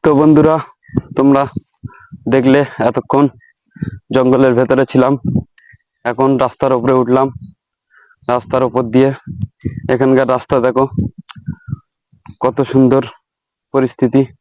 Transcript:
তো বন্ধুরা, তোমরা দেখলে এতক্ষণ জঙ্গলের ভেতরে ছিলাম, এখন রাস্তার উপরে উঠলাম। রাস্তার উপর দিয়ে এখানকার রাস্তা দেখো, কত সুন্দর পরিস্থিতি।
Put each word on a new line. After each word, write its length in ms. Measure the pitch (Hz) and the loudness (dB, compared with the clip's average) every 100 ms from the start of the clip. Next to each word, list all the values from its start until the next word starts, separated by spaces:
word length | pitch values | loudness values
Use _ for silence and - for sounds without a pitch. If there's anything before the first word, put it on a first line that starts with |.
তো 60 | - 143 | 0 2
বন্ধুরা, 360 | 151 151 156 160 - _ _ - - - | 4 4 4 0 -4 _ _ -8 -6 -2
তোমরা 260 | 139 139 139 - _ _ - - _ - - | 2 2 0 -8 _ _ -20 -20 _ -14 -2
দেখলে 260 | 131 131 139 139 - 113 | 0 4 2 2 -2 -2
এতক্ষণ 360 | 120 - 135 143 - _ _ _ - - - _ 127 | -2 -2 0 0 -2 _ _ _ -12 -12 -12 _ 0
জঙ্গলের 380 | 127 131 135 120 | 2 4 2 2
ভেতরে 240 | 127 131 135 | 0 0 0
ছিলাম, 220 | 131 127 139 - - - - _ _ _ _ 120 | 0 0 0 -4 -6 -8 -20 _ _ _ _ -8
এখন 240 | 120 135 131 | 0 0 2
রাস্তার 280 | 127 - 135 127 | 0 -2 -2 0
উপরে 160 | 120 131 | 0 0
উঠলাম। 260 | 120 127 135 127 - _ _ _ _ _ _ _ - | 2 0 0 -4 -20 _ _ _ _ _ _ _ -4
রাস্তার 360 | 123 - 131 127 | -4 -2 -2 -2
উপর 160 | 123 120 | -2 0
দিয়ে 160 | 123 135 135 - 101 - _ - - - | 2 2 0 -12 -12 -12 _ -10 -10 -4
এখানকার 340 | 127 131 135 127 127 | 0 2 2 2 -2
রাস্তা 200 | - 139 120 | -2 -2 0
দেখো, 200 | 123 139 - 101 - - - - - - - _ _ _ _ - - | -2 -4 -4 -8 -8 -20 -18 -16 -16 -14 -16 _ _ _ _ -20 -6
কত 140 | 131 120 135 | -4 -2 -2
সুন্দর 320 | 135 131 135 123 - _ _ _ _ _ | 2 4 2 -2 -14 _ _ _ _ _
পরিস্থিতি। 480 | 135 131 - 127 139 131 - | -2 -2 -2 0 0 -2 -6